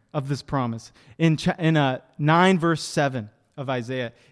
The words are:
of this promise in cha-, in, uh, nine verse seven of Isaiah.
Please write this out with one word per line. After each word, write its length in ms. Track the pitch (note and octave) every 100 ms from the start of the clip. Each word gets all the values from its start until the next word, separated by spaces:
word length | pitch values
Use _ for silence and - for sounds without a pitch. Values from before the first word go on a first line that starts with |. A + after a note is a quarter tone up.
| _
of 140 | D3+ C3+
this 140 | C#3
promise 500 | - C#3 A#2+ A2+ - _ _ -
in 180 | E3 D#3
cha-, 200 | - E3+
in, 180 | D#3+ D#3+
uh, 240 | C#3 C3 _ -
nine 400 | D3 E3 F#3 F#3+
verse 240 | E3+ D#3+
seven 460 | - - C#3+ C3 G#2 _ _ -
of 140 | C3+
Isaiah. 420 | B2+ A#2 C3 A#2+ - _